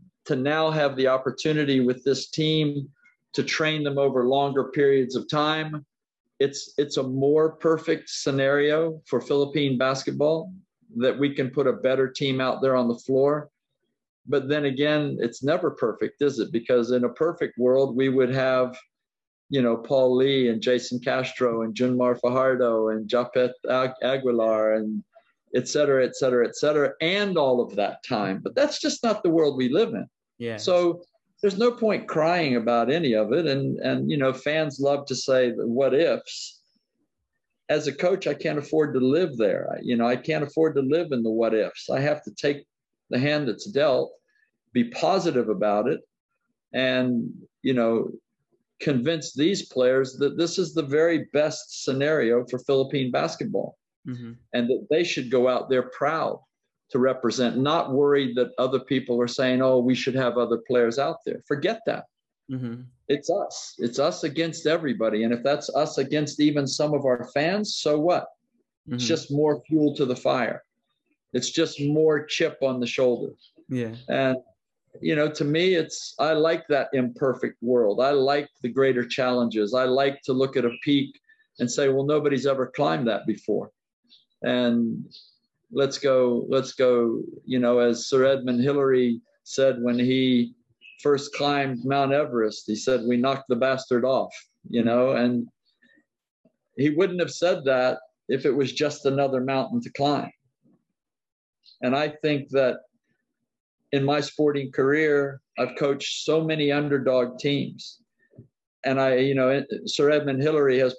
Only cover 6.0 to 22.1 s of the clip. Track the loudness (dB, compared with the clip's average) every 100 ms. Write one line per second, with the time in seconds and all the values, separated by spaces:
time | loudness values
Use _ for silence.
6 | _ _ _ _ -2 -2 -8 -4 -2 -2
7 | -4 0 2 4 2 0 0 0 0 -4
8 | -4 -6 -2 0 2 2 2 2 0 -4
9 | -4 -4 0 0 0 0 0 0 0 0
10 | -4 0 0 0 -4 -16 _ _ _ -2
11 | 0 2 -2 -2 -4 0 0 0 0 2
12 | 0 -2 -2 0 -2 0 2 2 0 -2
13 | 0 2 2 0 -6 _ _ _ _ _
14 | _ _ -4 -2 0 -2 0 0 0 0
15 | -2 -2 -4 -4 -2 0 -2 -2 -4 -2
16 | -6 -2 -2 0 -4 -4 0 0 2 0
17 | 0 0 -2 -2 -6 0 2 4 2 0
18 | 0 2 2 2 0 2 0 -4 _ _
19 | _ _ _ _ _ 0 2 0 0 2
20 | 4 4 4 4 2 0 0 0 0 -6
21 | -2 -2 -4 -2 0 0 -4 -2 0 2
22 | 2